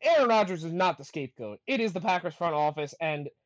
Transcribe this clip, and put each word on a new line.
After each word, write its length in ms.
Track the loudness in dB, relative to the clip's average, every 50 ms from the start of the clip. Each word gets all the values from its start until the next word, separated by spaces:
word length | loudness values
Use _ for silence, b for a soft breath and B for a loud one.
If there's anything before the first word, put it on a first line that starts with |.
Aaron 260 | 0 4 4 4 6 6
Rodgers 360 | 4 4 4 2 -2 -6 -6
is 80 | -4
not 240 | -2 2 2 2 0
the 80 | -2 -8
scapegoat. 560 | -10 -8 -8 -8 -8 _ -10 -10 -10 -10 -10 -6
It 140 | -4 -2 0
is 120 | 0 -2
the 80 | -2 -2
Packers 340 | 0 0 0 0 0 -4 -6
front 200 | -2 -2 0 2
office 400 | 2 0 0 0 -2 -8 -8 -6 -4
and 280 | -2 -2 -2 -4 -6 -10 _ _ _